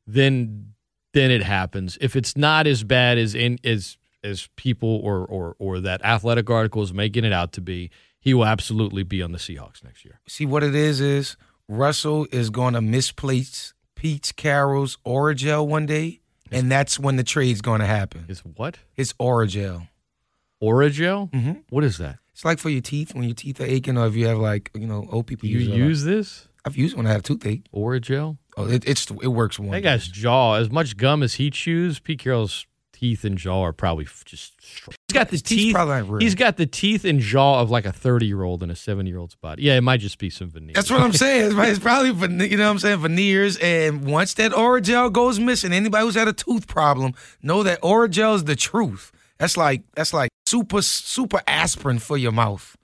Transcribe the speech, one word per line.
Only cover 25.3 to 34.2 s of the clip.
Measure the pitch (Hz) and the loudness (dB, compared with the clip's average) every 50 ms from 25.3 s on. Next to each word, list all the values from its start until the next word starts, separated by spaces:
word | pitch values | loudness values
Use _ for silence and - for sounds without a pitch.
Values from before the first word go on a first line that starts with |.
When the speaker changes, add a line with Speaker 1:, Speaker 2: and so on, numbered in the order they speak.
| 127 110 - | -8 -6 -4
Speaker 1:
You | 110 113 120 | -2 0 0
Speaker 2:
use | 123 | 0
it | 113 | 0
a | 107 | 2
lot. | 113 | 2
Speaker 1:
use | 127 151 160 147 143 | 2 2 2 0 0
this? | 160 196 220 202 - - - - _ _ _ - | 0 0 -2 -2 -6 -10 -18 -20 _ _ _ -12
Speaker 2:
I've | - 139 | -6 -2
used | 131 135 175 - | 0 0 0 0
it | |
when | - 113 | 0 0
I | 110 | 0
have | 107 107 98 | 0 0 0
toothache. | - 143 - - 104 107 104 - _ - | -2 -4 -4 -4 -4 -6 -6 -8 _ -6
Speaker 1:
Orajel? | 101 104 117 127 131 117 - 131 139 151 156 156 - _ _ _ | -4 -2 -2 -2 -4 -2 -2 -4 -4 -4 -6 -8 -12 _ _ _
Speaker 2:
Oh, | 107 98 | -6 -2
it, | 110 120 123 - | 0 0 0 0
it's, | 135 139 - - - | 0 -2 -2 -4 -6
it | - - - 131 | -8 -6 -4 -2
works | 120 113 117 101 - | 0 0 0 0 -2
wonderful. | - 104 98 151 190 | -6 -6 -4 -4 0
Speaker 1:
That | 196 | 2
guy's | 170 135 113 82 | 2 2 0 -2
jaw, | 87 87 101 110 120 120 135 127 113 107 | -6 -8 -4 0 2 4 4 4 4 4
as | 110 113 107 | 2 0 0
much | 117 160 165 131 107 | 0 -2 -2 -2 -2
gum | 95 131 135 151 151 139 | 0 0 2 2 2 0
as | 117 - | 0 -2
he | - 135 147 | -2 -2 -4
chews, | - - - 170 165 165 175 180 147 - | -4 -4 -4 -2 -2 0 -2 -2 -4 -6
Pete | - - 160 127 | -8 -8 -8 -6
Carroll's | - 131 127 117 110 98 - - - - _ _ _ _ | -4 -2 -2 0 -2 -2 -6 -10 -12 -16 _ _ _ _
teeth | _ - - 117 113 101 - | _ -6 -4 -4 -2 -2 -4
and | 107 95 | -4 -6
jaw | 90 82 95 92 95 | -4 -4 -4 -2 -2
are | 92 85 76 | -2 -4 -4
probably | - - 90 82 78 76 | -4 -2 -2 -2 -4 -6
f-, | - - - | -10 -14 -20